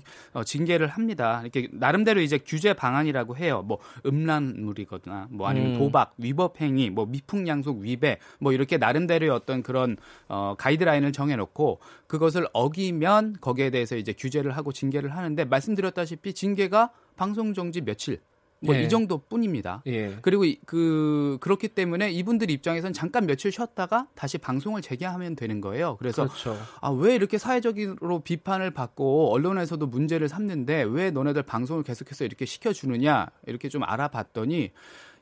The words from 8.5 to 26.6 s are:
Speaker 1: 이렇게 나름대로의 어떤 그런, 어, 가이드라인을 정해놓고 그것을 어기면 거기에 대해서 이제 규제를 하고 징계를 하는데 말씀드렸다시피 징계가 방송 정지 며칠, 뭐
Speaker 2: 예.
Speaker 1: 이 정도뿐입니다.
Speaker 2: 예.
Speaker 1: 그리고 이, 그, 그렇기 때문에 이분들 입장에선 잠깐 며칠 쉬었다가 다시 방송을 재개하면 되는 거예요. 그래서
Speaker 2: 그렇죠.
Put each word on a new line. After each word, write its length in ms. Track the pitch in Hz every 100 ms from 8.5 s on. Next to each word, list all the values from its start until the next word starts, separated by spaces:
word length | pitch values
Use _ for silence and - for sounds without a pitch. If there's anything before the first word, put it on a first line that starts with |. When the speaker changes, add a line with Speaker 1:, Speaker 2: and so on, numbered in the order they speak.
Speaker 1:
이렇게 240 | 131 135 165
나름대로의 520 | 113 135 175 165 156
어떤 320 | 123 - 131
그런, 360 | 120 127 127 107 - - -
어, 280 | 101 101 101
가이드라인을 540 | 135 156 175 147 143
정해놓고 680 | 143 143 131 95 - 147 92 - - _
그것을 400 | 156 160 160 165
어기면 840 | - 127 160 190 170 165 208 220 202
거기에 280 | - 123 135
대해서 260 | 127 117 120
이제 180 | 104
규제를 440 | 104 131 147 139 135
하고 140 | 143
징계를 440 | 135 135 143 139 156
하는데 300 | 175 151 143
말씀드렸다시피 880 | 135 139 202 190 180 165 165 196
징계가 580 | 185 190 202 196 202 240 - _ -
방송 380 | 190 208 220
정지 280 | 190 175 170
며칠, 380 | 120 107 - 98 - _ _ _
뭐 140 | - 135
Speaker 2:
예. 80 |
Speaker 1:
이 60 | 117
정도뿐입니다. 920 | 226 214 165 - 226 226 147 90 98 143
Speaker 2:
예. 300 | 117 104 101
Speaker 1:
그리고 240 | 147 196 180
이, 120 | - -
그, 720 | 165 165 156 151 151 143 135
그렇기 280 | - 196 220
때문에 420 | - 180 170 208
이분들 380 | 175 185 233 208
입장에선 440 | 143 170 165 180
잠깐 320 | 175 160 247 190
며칠 240 | 139 202
쉬었다가 560 | 190 233 - 180 226 269 -
다시 220 | 143 165
방송을 440 | - 131 165 214
재개하면 540 | - 127 180 180 175 160
되는 260 | 117 107
거예요. 360 | 101 110 170 113
그래서 240 | 123 117
Speaker 2:
그렇죠. 340 | 135 - 127 107